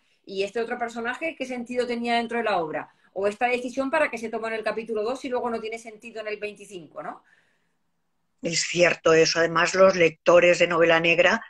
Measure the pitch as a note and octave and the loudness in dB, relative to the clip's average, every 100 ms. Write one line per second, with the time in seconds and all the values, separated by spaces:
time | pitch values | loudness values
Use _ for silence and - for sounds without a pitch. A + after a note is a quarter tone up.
0 | _ _ - F#3+ G3 A#3 A3+ A#3+ A#3 A#3 | _ _ -10 -6 -4 -4 -6 -6 -6 -6
1 | A#3 B3+ E4 - B3+ B3 A#3+ B3 A#3+ A#3+ | -8 -6 -8 -8 -8 -8 -6 -4 -2 -2
2 | A#3 A#3 A3+ A#3 A3+ F#3+ D#3+ D3+ B2+ _ | -2 0 0 -2 -2 -2 -2 -6 -10 _
3 | _ - G3+ G#3 B3 B3 B3+ B3+ C4+ D#4+ | _ -4 -2 0 -2 -2 -4 -4 -2 0
4 | D4 A#3 A3+ A3+ A3 A3 G#3+ G#3+ A3+ A3 | 0 -2 -8 -6 -6 -4 -4 -6 -4 -4
5 | G#3+ C4+ C#4 B3 A#3 A3+ G#3+ A3+ A#3 G#3+ | -4 -4 -6 -4 -4 -4 -6 -12 -14 -18
6 | A#3 G#3+ G#3+ G#3 G#3 G3+ F#3+ G3 D3 - | -16 -12 -10 -8 -8 -12 -16 -18 -16 -14
7 | D#3+ C#4 _ _ _ _ _ _ _ _ | -14 -14 _ _ _ _ _ _ _ _
8 | _ _ _ _ E3 E3 - E3+ F3 - | _ _ _ _ -6 -4 -2 2 2 2
9 | - D#3+ D#3 E3 E3 E3 E3+ F#3 F#3+ F3+ | 4 4 4 2 0 2 0 4 4 6
10 | E3 D#3+ - F3 F3 E3+ F3 E3+ E3 E3 | 2 2 4 6 6 4 2 4 4 4
11 | E3+ E3 F3+ A3 | 4 4 4 2